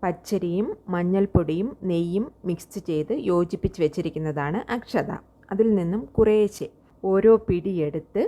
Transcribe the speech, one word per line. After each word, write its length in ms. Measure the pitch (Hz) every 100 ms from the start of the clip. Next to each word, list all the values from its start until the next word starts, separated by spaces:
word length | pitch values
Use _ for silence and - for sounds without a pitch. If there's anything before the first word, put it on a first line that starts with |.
പച്ചരിയും 600 | 185 175 - 202 180 175 240 427 -
മഞ്ഞൾപ്പൊടിയും 720 | 180 175 190 196 - 165 160 220 - 190
നെയ്യും 360 | 170 170 185 254 - 180
മിക്സ് 320 | 170 - - -
ചെയ്ത് 260 | 156 151 262 208
യോജിപ്പിച്ച് 520 | 175 175 190 185 -
വെച്ചിരിക്കുന്നതാണ് 760 | 160 175 165 156 156 151 143 175 - 240
അക്ഷത. 360 | - 233 - 165 _ _ -
അതിൽ 160 | 196 226 208
നിന്നും 260 | 170 202 269 -
കുറേശ്ശെ 520 | 214 214 208 - - _ _ _
ഓരോ 300 | 190 190 214 226 220
പിടിയെടുത്ത് 760 | 180 170 185 147 - - 202